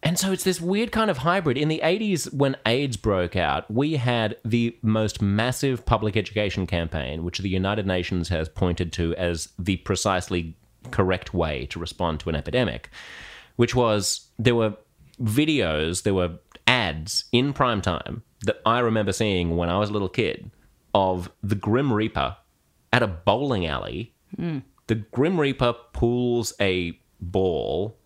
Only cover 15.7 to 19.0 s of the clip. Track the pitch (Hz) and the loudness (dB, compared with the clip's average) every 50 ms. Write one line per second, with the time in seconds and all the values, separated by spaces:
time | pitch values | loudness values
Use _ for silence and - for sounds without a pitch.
15.7 | 78 76 78 82 90 90 - 107 98 95 90 87 82 101 _ _ - - _ - | 2 0 0 0 -2 -2 0 0 2 2 0 0 -2 -8 _ _ -20 -2 _ 2
16.7 | 123 127 110 90 73 80 78 95 - - - - - 120 127 143 139 - 143 123 | 2 2 2 -2 -4 -6 -6 -4 -4 -4 -4 0 2 2 2 2 0 0 2 2
17.7 | 117 101 92 - 87 67 - - - 113 - _ _ _ - 95 - - - 110 | 2 0 0 0 -2 -2 -4 -8 -10 -10 -12 _ _ _ -2 -2 -2 0 0 0
18.7 | 113 123 123 117 113 110 | 2 4 2 2 2 2